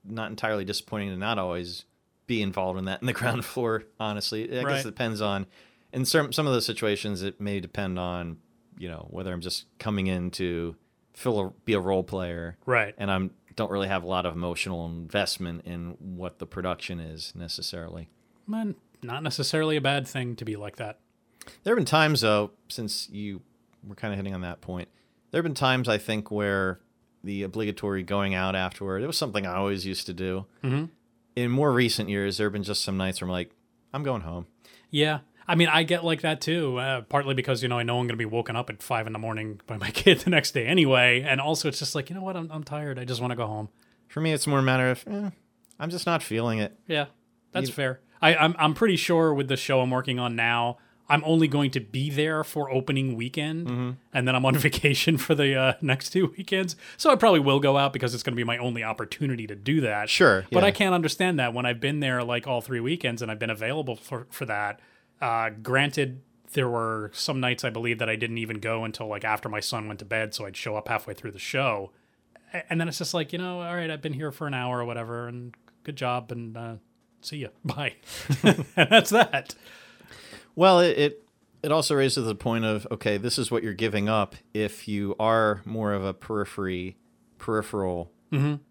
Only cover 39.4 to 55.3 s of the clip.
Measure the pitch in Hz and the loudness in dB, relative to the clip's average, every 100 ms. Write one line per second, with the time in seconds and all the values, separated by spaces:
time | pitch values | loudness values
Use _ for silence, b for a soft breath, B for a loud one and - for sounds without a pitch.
39.4 | 107 104 - 110 104 - 202 175 - 165 | -6 -10 -10 -6 -4 4 6 6 4 4
40.4 | - 143 117 180 143 127 123 123 143 135 | 2 -2 2 4 6 6 6 4 2 0
41.4 | 143 156 156 - 139 151 135 185 190 180 | 0 0 -2 -4 -4 -6 -6 -8 -6 -6
42.4 | 165 156 147 147 147 127 123 120 123 120 | -8 -10 -8 -6 -6 -6 -6 -4 -2 -2
43.4 | 110 107 104 b b b _ 151 160 151 | -4 -4 -8 b b b _ -2 0 0
44.4 | - 139 131 131 127 123 - 202 202 - | 2 4 4 4 2 0 -4 -6 -6 -8
45.4 | _ _ _ - 160 175 175 165 - 110 | _ _ _ -10 -6 -4 0 -2 0 0
46.4 | 117 110 104 - - 156 139 _ _ _ | 0 0 -2 -6 -4 -2 -2 _ _ _
47.4 | _ 180 131 120 135 127 b b 156 160 | _ -4 -4 -2 -4 -4 b b 6 8
48.4 | 156 170 156 151 226 180 - 170 160 143 | 4 4 2 4 2 2 4 4 6 2
49.4 | 131 131 - 131 127 127 131 123 123 117 | 0 -2 2 2 4 0 0 -2 -2 0
50.4 | 117 120 120 120 b b - 147 156 165 | 2 2 0 -4 b b 2 2 6 4
51.4 | 156 147 139 131 104 127 147 143 156 156 | 6 4 2 0 -4 -4 -2 0 0 -2
52.4 | 156 156 135 131 127 135 135 117 120 151 | -4 -4 0 0 0 0 0 -4 -4 -4
53.4 | 151 160 170 123 123 127 _ 135 123 127 | -4 -4 -4 -4 -4 -6 _ 0 2 4
54.4 | 131 123 147 - 151 135 - 156 - | 4 4 2 4 4 4 4 2 4